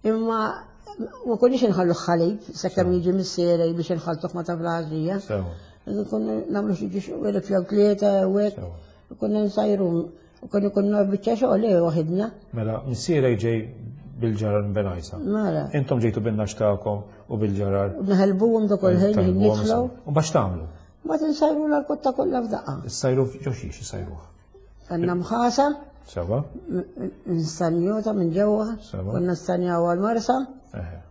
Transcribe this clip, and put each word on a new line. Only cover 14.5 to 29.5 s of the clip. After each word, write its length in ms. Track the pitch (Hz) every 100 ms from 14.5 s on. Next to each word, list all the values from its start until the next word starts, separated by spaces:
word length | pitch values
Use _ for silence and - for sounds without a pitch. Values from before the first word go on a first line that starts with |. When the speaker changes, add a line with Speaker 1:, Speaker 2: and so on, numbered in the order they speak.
| 104
Speaker 2:
minn 100 | 101
Benajsa. 460 | 101 98 85 80 -
Speaker 1:
Mela. 480 | 262 214 208 160 143
Speaker 2:
Intom 280 | 147 127 131
ġejtu 240 | 113 107
bin-nax 320 | 107 107 104 -
tagħkom 480 | 107 98 104 104 104 -
u 140 | - 107
bil-ġarar. 600 | 107 98 98 98 98 -
Speaker 1:
Naħelbuhom 680 | 196 190 196 190 226 226 208
dak 140 | 196
il-ħin, 320 | 185 180 196
Speaker 2:
Taħelbuhom 460 | 214 185 185 208 214
Speaker 1:
nitfgħu. 80 | 208
Speaker 2:
sa-, 160 | - 127 -
u 100 | -
baxx 200 | 147 156
tagħmlu? 340 | 165 98 90 78 - - _
Speaker 1:
Ma 160 | 330 311
tinsajru 500 | 311 294 311 302 302
l-arkutta 460 | 294 285 294 269
kollha 280 | 254 269 254
f'daqqa. 360 | 233 - - 139
Speaker 2:
Issajru 420 | 127 - 135 131 127
f-, 120 | -
ġo 140 | 143
xiex 280 | 120 - -
issajruh? 420 | - 98 87 82 - - - - - -
Speaker 1:
Għandna 320 | - 135 175 180
mħasa. 520 | 170 226 240 240 285 294 - -
Speaker 2:
Sewa. 360 | - - 87 117 147 -
Speaker 1:
N-, 180 | 339 180 -
n-, 180 | - 190 - -
nistanjota 840 | 170 160 - 170 170 175 214 214
minn 200 | 208 170
ġewwa. 380 | 170 208 208 214 220
Speaker 2:
Sewa. 320 | - 98 95
Speaker 1:
Konna 240 | 113 180 170
nistanjaw 500 | -